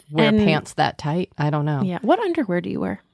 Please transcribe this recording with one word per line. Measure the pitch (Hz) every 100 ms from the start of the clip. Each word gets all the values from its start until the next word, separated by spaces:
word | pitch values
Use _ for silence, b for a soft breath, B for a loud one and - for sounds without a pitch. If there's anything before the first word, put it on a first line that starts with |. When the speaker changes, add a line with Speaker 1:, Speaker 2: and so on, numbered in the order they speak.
| -
Speaker 1:
wear | 151 220
Speaker 2:
And | 214
Speaker 1:
pants | 208 151 -
that | - 143 -
tight. | 147 170 - -
I | 147
don't | 151 147
know. | 143
Speaker 2:
Yeah. | 185 175
What | 214 370
underwear | 403 339 214 175
do | 180
you | -
wear? | 190 196 _